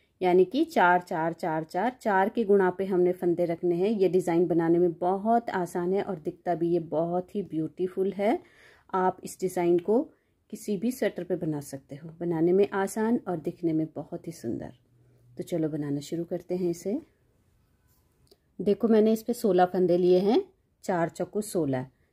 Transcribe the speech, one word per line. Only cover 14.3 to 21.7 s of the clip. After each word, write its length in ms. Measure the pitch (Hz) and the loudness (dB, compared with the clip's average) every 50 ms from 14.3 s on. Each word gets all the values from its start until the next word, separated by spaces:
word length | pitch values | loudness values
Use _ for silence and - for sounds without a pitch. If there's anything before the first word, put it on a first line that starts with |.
| 165 | -12
सुंदर। 380 | - - 117 92 62 - - - _ _ _ _ _ _ _ _ _ _ _ | -10 -8 -6 -6 -6 -8 -12 -16 _ _ _ _ _ _ _ _ _ _ _
तो 140 | - - - | -14 -12 -10
चलो 240 | - 180 165 156 151 | -6 -4 -2 -2 -2
बनाना 320 | 156 147 147 143 143 147 | -4 -4 -6 -4 -6 -6
शुरू 220 | 147 - 170 165 170 | -6 -6 -8 -8 -6
करते 320 | - 185 170 - - 180 | -6 -8 -8 -6 -6 -6
हैं 140 | 185 180 170 | -4 -2 -2
इसे। 300 | 170 170 - 190 220 320 - _ _ _ _ _ _ _ _ _ _ _ _ _ _ _ _ _ _ _ _ _ _ _ _ _ _ _ _ _ _ - | -4 -4 -6 -6 -6 -6 -8 _ _ _ _ _ _ _ _ _ _ _ _ _ _ _ _ _ _ _ _ _ _ _ _ _ _ _ _ _ _ -4
देखो, 300 | 180 208 202 - - 220 | 0 0 0 2 2 4
मैंने 240 | 226 214 214 220 | 4 4 4 4
इस 100 | 226 220 | 2 0
पे 100 | - - | -2 -6
सोलह 320 | 233 - - 202 180 180 180 | -6 -2 0 2 4 4 4
फंदे 320 | 180 - 185 185 170 175 | 2 2 2 2 2 4
लिए 220 | 180 180 175 180 185 | 4 4 6 4 4
हैं, 240 | 202 202 247 381 403 - _ _ _ _ _ _ - | 4 4 2 2 0 -2 _ _ _ _ _ _ -6
चार 240 | - 190 170 170 160 | -2 -2 0 0 -2
चौको 320 | - - 175 - - 208 | -2 -6 -8 -6 -6 -6
सोलह। 460 | 214 - - 180 156 139 | -6 -4 -2 -2 0 0